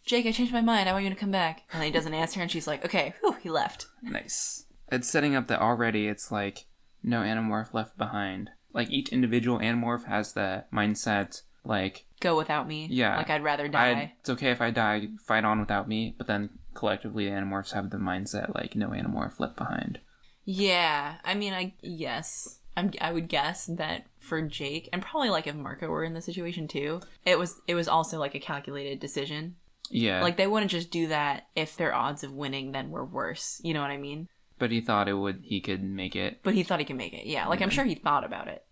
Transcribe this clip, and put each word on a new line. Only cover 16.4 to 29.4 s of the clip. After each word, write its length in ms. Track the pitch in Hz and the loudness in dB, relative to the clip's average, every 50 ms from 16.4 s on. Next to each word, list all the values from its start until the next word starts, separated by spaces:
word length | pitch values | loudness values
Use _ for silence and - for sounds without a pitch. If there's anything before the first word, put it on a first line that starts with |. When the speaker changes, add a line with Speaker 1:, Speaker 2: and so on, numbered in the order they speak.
| 104 101 - - - - - | -2 -4 -8 -12 -14 -14 -6
Speaker 2:
collectively 520 | - 113 104 101 101 - 107 - 107 101 | -2 0 0 2 0 -2 -4 -2 0 0
the 60 | 98 | 0
Animorphs 400 | 98 98 98 98 98 98 98 - | 0 0 -2 -2 -2 -2 -4 -4
have 180 | - 101 98 98 | -4 -4 -2 -2
the 80 | 104 98 | -2 -2
mindset, 560 | 95 92 90 95 101 - - 101 - - - | 0 0 0 -2 -2 -2 -2 -2 -2 -2 -2
like, 200 | - - - - | -4 -4 -2 -2
no 120 | 107 104 - | -2 0 0
Animorph 480 | - - 85 85 - - - - - - | -2 -2 -2 -2 -2 -2 -2 -4 -2 -2
left 160 | - - - | -4 -2 -2
behind. 420 | - - - - 50 50 - - - - - _ _ - - - _ _ | -4 -4 -4 -2 -4 -4 -6 -6 -8 -12 -20 _ _ -20 -20 -20 _ _
Speaker 1:
Yeah, 720 | 196 190 190 202 190 180 175 170 160 151 143 143 147 165 - - | -4 0 2 4 4 4 4 4 4 2 0 -2 -4 -8 -6 -4
I 100 | - 190 | -2 -2
mean, 180 | 208 208 196 | 0 -2 -2
I, 220 | 190 185 185 185 - - | -2 -2 -4 -4 -6 -10
yes. 760 | - - 170 160 151 127 117 117 - - - - - - - - - - - | -10 -10 -8 -6 -4 -4 -4 -4 -6 -6 -6 -8 -8 -10 -12 -16 -16 -8 -2
I'm, 160 | 175 185 190 - - | -2 0 0 0 -2
I 120 | 151 165 | -2 0
would 160 | 170 165 165 165 | 0 0 0 0
guess 380 | 170 143 143 156 185 - - | 0 2 2 0 -2 -4 -4
that 400 | - 170 175 156 156 - - - - _ - | -4 -4 -4 -2 -2 -4 -4 -6 -12 _ -20
for 220 | - - 170 160 | -6 -4 -2 -2
Jake, 460 | 160 147 - - 147 139 147 165 - - | -2 -2 -4 -6 -4 -4 -4 -6 -6 -6
and 100 | 175 185 | -6 -6
probably, 260 | 196 - - 311 269 226 | -4 -2 0 0 2 4
like, 160 | 185 160 156 | 2 2 2
if 80 | 147 147 | -2 -4
Marco 340 | 151 135 - - - 175 160 | -6 -6 -8 -8 -6 -4 -2
were 160 | 160 156 160 | -2 -2 -2
in 100 | 165 165 | -4 -4
the 80 | 165 | -6
situation 460 | - 175 170 185 170 170 170 170 156 156 | -8 -6 -6 -4 -4 -4 -4 -4 -6 -4
too, 320 | - 143 143 151 165 180 - - - - - | -4 -2 -2 -2 -4 -6 -8 -12 -18 -2 2
it 140 | 185 180 156 | 4 4 4
was, 220 | 180 175 - - - | 4 0 -4 -6 -4
it 80 | - 170 | 0 0
was 140 | 170 165 - | 2 2 4
also, 300 | - 165 156 - 165 156 | 4 4 4 2 -2 -4
like, 160 | 143 143 - | -4 -4 -4
a 60 | 143 | -6
calculated 600 | - - 147 143 143 - 143 143 139 139 139 135 | -6 -6 -6 -6 -6 -8 -8 -6 -6 -6 -6 -6
decision. 560 | 147 139 - 147 139 156 147 151 | -8 -6 -4 -4 -4 -4 -4 -6